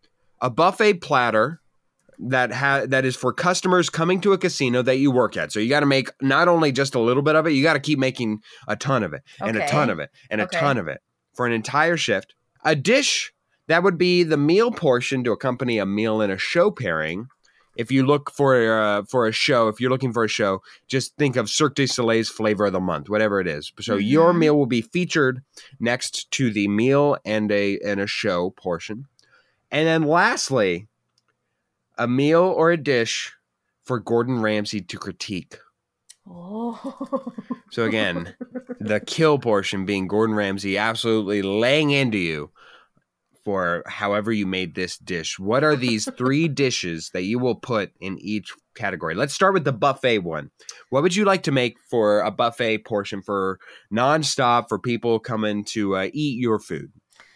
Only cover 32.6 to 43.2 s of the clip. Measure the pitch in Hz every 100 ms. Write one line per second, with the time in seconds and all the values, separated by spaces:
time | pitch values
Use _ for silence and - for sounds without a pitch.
32.6 | 165 170 143 123 113 - - - _ _
33.6 | _ _ - 123 92 117 117 123 110 107
34.6 | 104 104 87 98 98 87 - 92 - -
35.6 | _ _ _ _ _ - 190 175 180 214
36.6 | 233 226 269 - 262 269 247 - - -
37.6 | _ - 113 110 101 85 87 - - 254
38.6 | - 247 104 107 - - 156 143 117 104
39.6 | 92 98 95 98 92 104 110 107 101 98
40.6 | 98 95 113 113 117 110 98 104 98 104
41.6 | 120 147 151 143 131 104 85 78 76 _
42.6 | - - _ _ _ _